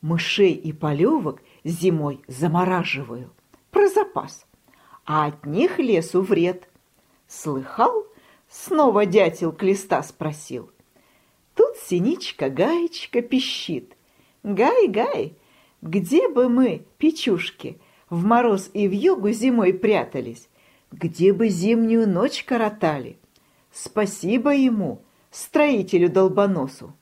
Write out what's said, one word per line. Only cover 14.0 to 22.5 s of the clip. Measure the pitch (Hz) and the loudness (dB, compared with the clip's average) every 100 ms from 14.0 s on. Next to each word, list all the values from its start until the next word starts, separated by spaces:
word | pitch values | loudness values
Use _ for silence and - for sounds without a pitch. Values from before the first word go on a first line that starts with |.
| _ _ _ _ | _ _ _ _
«Гай, | 208 190 254 494 392 | -6 0 2 4 2
Гай, | 202 254 539 143 - _ _ _ _ | 2 -2 -2 -6 -10 _ _ _ _
где | 160 170 170 302 494 | -4 -4 2 2 2
бы | 277 247 | 2 2
мы, | 240 254 - - _ | 4 2 0 -10 _
печушки, | 311 320 - 185 - - - - _ _ _ | 0 0 -2 -2 -2 -10 -16 -16 _ _ _
в | 170 | -2
мороз | 190 233 240 196 - | 2 4 4 0 -2
и | 202 202 | -2 0
вьюгу | 202 302 381 208 | 2 2 2 0
зимой | 214 254 240 202 | 0 0 2 2
прятались? | 190 226 202 120 139 120 117 _ _ _ _ _ | 2 2 0 -2 -6 -8 -12 _ _ _ _ _
Где | - 170 160 185 | -8 -8 0 2
бы | 196 226 | 2 0
зимнюю | 175 190 226 226 226 220 | 0 0 2 2 2 2
ночь | 175 196 - | 2 0 -4
коротали?» | - | -6